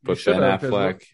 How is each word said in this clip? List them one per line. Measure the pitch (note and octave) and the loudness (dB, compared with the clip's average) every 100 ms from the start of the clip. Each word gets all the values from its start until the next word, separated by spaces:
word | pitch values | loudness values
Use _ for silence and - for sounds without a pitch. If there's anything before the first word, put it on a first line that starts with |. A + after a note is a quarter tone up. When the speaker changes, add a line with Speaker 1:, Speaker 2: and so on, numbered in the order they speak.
Speaker 1:
but | - | -6
Ben | F2+ | -2
Speaker 2:
should've, | - F#2+ G2 F#2+ | 0 2 2 0
'cause | C3 | 0
Speaker 1:
Affleck | G2+ F#2+ | 0 0
Speaker 2:
what | F#2 - | -4 -12